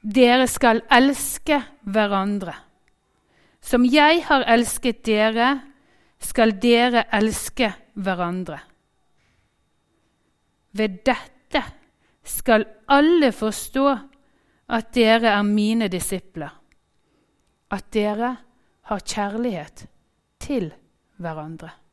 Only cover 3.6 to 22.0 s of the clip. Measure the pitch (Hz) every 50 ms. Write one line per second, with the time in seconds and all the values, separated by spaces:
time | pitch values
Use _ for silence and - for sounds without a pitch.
3.6 | _ - - 247 247 254 254 302 294 302 330 339 - - 311 269 - - 226 233
4.6 | 240 226 - - - 254 226 - - 226 214 208 214 220 220 233 233 254 285 269
5.6 | 247 - _ _ _ _ _ _ _ _ _ _ - - - - 226 226 208 190
6.6 | 233 240 233 233 240 247 240 233 - - - 208 214 220 214 - - - - -
7.6 | 240 214 196 - _ _ _ 208 190 190 185 175 180 170 175 185 180 170 151 139
8.6 | - _ _ _ _ _ _ _ _ _ _ _ _ _ _ _ _ _ _ _
9.6 | _ _ _ _ _ _ _ _ _ _ _ _ _ _ _ _ _ _ _ _
10.6 | _ _ _ 196 214 214 190 180 _ 262 247 - - - _ _ _ _ - 294
11.6 | - - - - _ _ _ _ _ _ _ _ _ - - - - - 226 214
12.6 | 220 - - _ _ - 277 277 294 320 349 339 294 247 208 - 220 220 208 -
13.6 | - - - 269 269 277 277 220 - - _ _ _ _ _ _ _ _ _ _
14.6 | _ _ 240 226 220 - - 247 233 220 226 226 226 226 208 202 208 208 208 214
15.6 | 208 214 226 233 220 196 180 175 - - 196 180 - - _ 165 151 143 - _
16.6 | _ _ _ _ _ _ _ _ _ _ _ _ _ _ _ _ _ _ _ _
17.6 | _ _ 214 196 - - - 220 208 208 208 214 233 247 254 - - _ _ _
18.6 | _ _ _ _ _ - 214 196 - - - 220 - 101 - 226 240 247 202 165
19.6 | 147 - _ - - - _ _ _ _ _ _ _ _ _ _ - - 285 247
20.6 | 185 156 - _ _ _ _ _ _ _ _ _ 170 165 160 156 151 156 165 160
21.6 | 170 165 - _ _ _ _ _